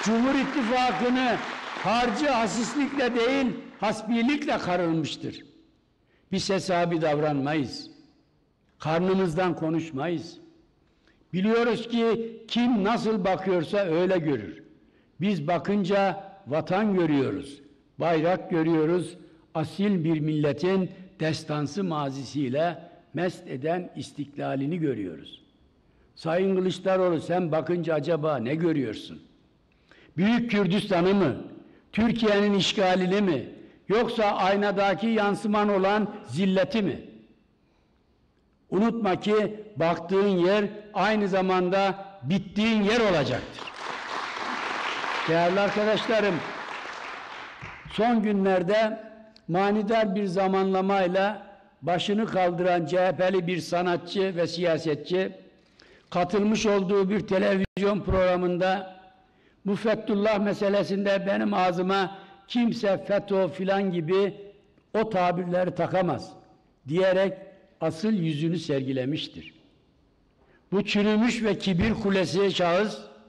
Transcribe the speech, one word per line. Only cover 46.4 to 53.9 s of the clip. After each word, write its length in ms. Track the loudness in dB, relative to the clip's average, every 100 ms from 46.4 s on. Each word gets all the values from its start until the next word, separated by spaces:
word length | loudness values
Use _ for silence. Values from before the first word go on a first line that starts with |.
| -4 -10 -10 -12 -12 -12 -12 -14 -14 -16 -16 -16 -18 -16 -12
son 320 | 0 2 2
günlerde 800 | 2 2 2 2 2 2 2 -2 -12 -20 -20 -20 -4
manidar 680 | 0 2 2 2 2 2 0
bir 100 | -2
zamanlamayla 1200 | 0 2 2 2 0 2 2 2 2 0 -2 -12 -20 -20 _
başını 440 | -2 -2 0 0 0
kaldıran 600 | 2 0 2 2 2 2
C 140 | 2
H 160 | 2 2
P'li 320 | 0 0 -2
bir 120 | -4
sanatçı 760 | -2 -2 0